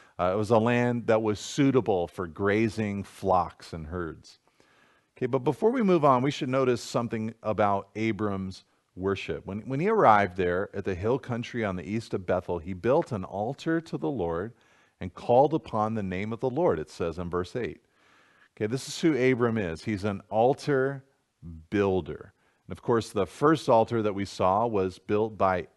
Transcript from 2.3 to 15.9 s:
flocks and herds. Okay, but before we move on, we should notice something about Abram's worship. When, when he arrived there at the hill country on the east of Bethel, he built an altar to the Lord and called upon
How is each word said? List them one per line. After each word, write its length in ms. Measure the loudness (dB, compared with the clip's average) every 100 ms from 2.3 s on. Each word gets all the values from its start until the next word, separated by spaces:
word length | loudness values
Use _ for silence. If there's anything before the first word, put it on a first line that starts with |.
| -2 0 2 0 -2 -4 -6
flocks 680 | -10 -6 2 2 2 -6 -14
and 140 | -12 -8
herds. 520 | -8 -8 -10 -18 -20 _ _ _ _ _ _ _ -8
Okay, 100 | -2
but 140 | -2
before 320 | -2 0 2
we 100 | 2
move 240 | 4 4 6
on, 160 | 6
we 80 | 4
should 200 | -2 -2
notice 320 | 0 2 0
something 520 | -2 -4 -2 -4 -6 -6
about 480 | -4 2 2 2 -4 -4
Abram's 680 | -2 -2 -2 -4 -6 -10 -18 _ _ -4
worship. 500 | -2 -2 -4 -8 -8
When, 160 | -10
when 180 | -6 -4
he 100 | 0
arrived 480 | 6 8 8 6 2
there 320 | 0 0 -2 -6
at 100 | -4
the 80 |
hill 240 | -2 0 -2
country 460 | -2 -6 -6 -4
on 120 | -4 -4
the 120 | -6
east 260 | -6 -4
of 140 | -6 -2
Bethel, 320 | -2 -2 -6
he 140 | -6
built 380 | -4 0 2 0
an 120 | -6
altar 560 | -6 -6 -6 -6 -4 -4
to 160 | -4 -6
the 120 | -4
Lord 440 | -2 -2 -2 -6 -12 _ _ _ -12
and 140 | -12
called 420 | -6 2 4 4 2
upon 380 | -4 -2 -2